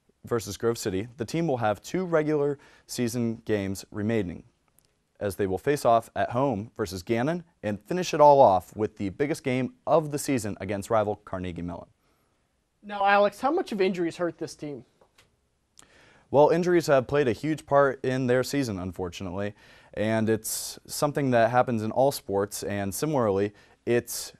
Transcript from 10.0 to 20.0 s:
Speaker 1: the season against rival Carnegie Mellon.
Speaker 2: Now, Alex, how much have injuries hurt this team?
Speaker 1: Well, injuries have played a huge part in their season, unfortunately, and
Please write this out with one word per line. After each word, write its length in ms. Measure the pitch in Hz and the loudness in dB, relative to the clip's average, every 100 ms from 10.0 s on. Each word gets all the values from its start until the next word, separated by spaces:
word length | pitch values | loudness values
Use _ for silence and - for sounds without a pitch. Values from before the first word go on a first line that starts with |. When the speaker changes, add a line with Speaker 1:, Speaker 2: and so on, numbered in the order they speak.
| 151 | 0
Speaker 1:
the 80 | 143 | -6
season 380 | - 131 104 - | -2 -2 -2 -8
against 300 | 98 101 - | -6 -6 0
rival 320 | 113 104 101 - | 0 0 -4 -8
Carnegie 360 | 92 92 85 | -8 -8 -8
Mellon. 260 | 87 - - _ _ _ _ _ _ _ _ _ | -10 -10 -16 _ _ _ _ _ _ _ _ _
Speaker 2:
Now, 220 | 202 208 196 | -12 0 4
Alex, 340 | 202 202 - | 6 4 2
how 120 | 262 | -2
much 200 | 349 370 | -2 -2
have 100 | 208 | 0
injuries 360 | 190 180 170 151 | 0 0 -6 -4
hurt 200 | 170 - | -6 -6
this 180 | 156 - | -12 -10
team? 280 | 151 131 - _ _ _ _ _ _ _ _ - _ _ - _ _ | -12 -12 -16 _ _ _ _ _ _ _ _ -20 _ _ -20 _ _
Speaker 1:
Well, 180 | 127 156 | 4 6
injuries 380 | 165 180 175 156 | 4 2 2 4
have 200 | 135 123 | 2 2
played 200 | 143 131 | 0 0
a 40 | |
huge 340 | 104 151 147 - | -2 -4 -6 2
part 380 | 139 139 120 | 4 4 0
in 240 | 131 131 127 | -4 -2 2
their 160 | 127 | 0
season, 360 | 123 143 123 95 | 0 -2 -2 -4
unfortunately, 760 | 92 87 90 - 95 92 101 - - - _ | -8 -8 -8 -8 -10 -6 -8 -10 -20 -20 _
and 340 | - | -4